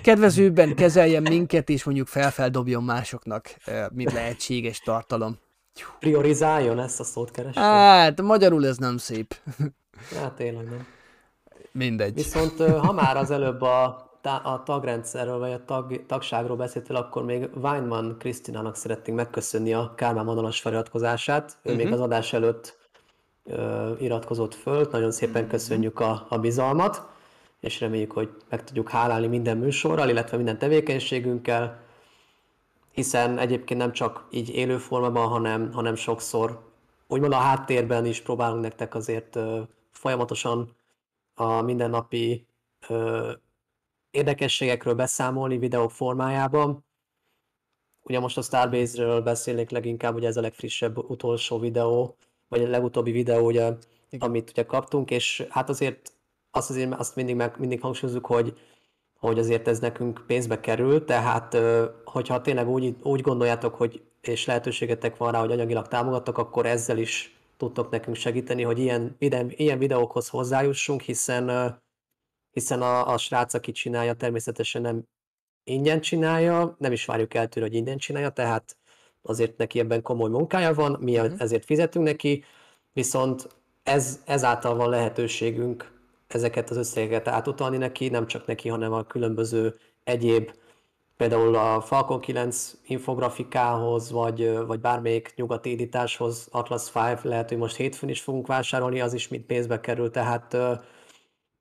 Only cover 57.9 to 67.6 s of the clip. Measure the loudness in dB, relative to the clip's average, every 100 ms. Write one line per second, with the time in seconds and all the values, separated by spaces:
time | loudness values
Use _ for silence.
57.9 | -4 -4 -4 0 2 0 -4 _ _ _
58.9 | _ _ -4 0 2 2 2 2 0 -2
59.9 | -2 -6 -6 -2 -2 -2 -4 -2 0 4
60.9 | 2 2 0 2 0 0 2 4 4 2
61.9 | -4 -8 -6 -2 -2 0 0 0 0 0
62.9 | -2 -2 2 2 2 2 2 -2 0 -2
63.9 | -2 _ _ -6 -4 0 0 -2 -4 -2
64.9 | -2 -2 -2 0 2 2 0 0 -2 -2
65.9 | -2 0 -2 -2 -4 -2 0 0 0 0
66.9 | -2 -2 -4 -8 _ _ -8